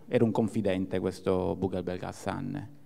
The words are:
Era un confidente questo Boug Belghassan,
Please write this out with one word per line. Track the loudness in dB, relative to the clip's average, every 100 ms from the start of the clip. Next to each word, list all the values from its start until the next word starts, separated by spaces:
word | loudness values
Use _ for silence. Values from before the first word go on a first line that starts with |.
| 0
Era | 4
un | 4
confidente | 4 2 2 2 2 0 0
questo | -2 0 0 2 2 0
Boug | 0 -2
Belghassan, | -4 -4 -6 -6 -4 -4 -4 -6 -8 -14